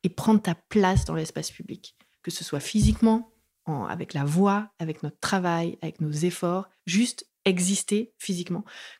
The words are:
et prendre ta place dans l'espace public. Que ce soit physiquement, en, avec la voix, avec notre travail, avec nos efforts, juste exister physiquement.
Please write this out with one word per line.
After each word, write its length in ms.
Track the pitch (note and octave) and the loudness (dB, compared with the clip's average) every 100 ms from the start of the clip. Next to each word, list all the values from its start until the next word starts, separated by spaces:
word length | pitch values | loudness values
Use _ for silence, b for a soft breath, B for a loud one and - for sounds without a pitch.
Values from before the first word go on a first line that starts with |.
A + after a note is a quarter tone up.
et 60 | F#3 | -4
prendre 320 | - - G#3+ | -2 4 4
ta 140 | G#3+ E3 | 4 -4
place 500 | - G#3+ F#3+ F#3+ - | 0 2 4 2 0
dans 100 | D#3+ | -4
l'espace 360 | D#3 - D#3 | -4 -6 -10
public. 440 | - - E3+ - _ _ _ | -10 -14 -14 -16 _ _ _
Que 80 | - | -10
ce 120 | E3+ | -8
soit 160 | - C#3+ | -6 -6
physiquement, 720 | - G#3+ G#3+ G#3+ A3+ A3 A#3 _ _ _ - | -2 4 4 6 4 4 0 _ _ _ -6
en, 200 | D3 G2+ | -4 -4
avec 280 | E3+ - | -6 -6
la 120 | D3+ C#3+ | -2 0
voix, 440 | D#3+ G3 G3+ G#3+ - | 4 4 2 -2 -8
avec 240 | D#3+ D3+ | -8 -6
notre 160 | D3+ - | -8 -6
travail, 580 | - G3 F3+ E3+ E3+ - | -2 0 0 0 -2 -4
avec 200 | D#3+ - | -8 -4
nos 100 | D3+ | -4
efforts, 560 | D3+ F3 F3 F3 F3+ G3 _ - | 0 -2 0 -2 -2 -6 _ -2
juste 420 | F3+ A#3+ - - _ - | 0 0 -2 -14 _ 0
exister 680 | F3+ F3+ G3 - G#3 A3+ - | 2 2 0 0 -2 -2 -8
physiquement. 480 | - F3+ F3 F3 G#3 B B B | -6 -4 -4 -6 -8 B B B